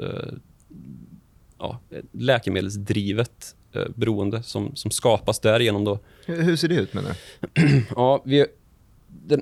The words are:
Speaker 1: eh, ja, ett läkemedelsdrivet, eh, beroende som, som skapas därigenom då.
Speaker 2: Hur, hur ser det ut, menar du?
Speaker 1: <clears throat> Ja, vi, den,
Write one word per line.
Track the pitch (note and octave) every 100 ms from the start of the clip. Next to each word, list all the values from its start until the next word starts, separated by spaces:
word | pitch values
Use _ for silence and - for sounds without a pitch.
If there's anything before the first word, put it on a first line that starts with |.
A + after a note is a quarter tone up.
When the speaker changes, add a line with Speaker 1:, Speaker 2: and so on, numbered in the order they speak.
Speaker 1:
eh, | F#2+ F#2+ - - - _ _ - B1+ B1 A#1 - _ _ _ -
ja, | - A#2+ -
ett | - -
läkemedelsdrivet, | - B2 B2 G2 F#2+ F#2+ G2+ G2+ G#2+ G2 G#2 A#2 - - - _
eh, | - F2+ A2+
beroende | A2+ G#2 G2+ A2
som, | A#2 G#2+ G2+ -
som | A2
skapas | - B2 G#2+ - A2
därigenom | A2 A2+ A#2 G2+
då. | G#2 G2+ - _ -
Speaker 2:
Hur, | E3
hur | E3 E3
ser | E3
det | E3
ut, | G2
menar | G2+ F#2+ F2 - - -
du? | - D3+ C#3 A2
Speaker 1:
<clears throat> | A#2+
Ja, | B2+ C#3 B2+
vi, | C#3+ C#3+ _ _ _ _ _ _
den, | - - C#3+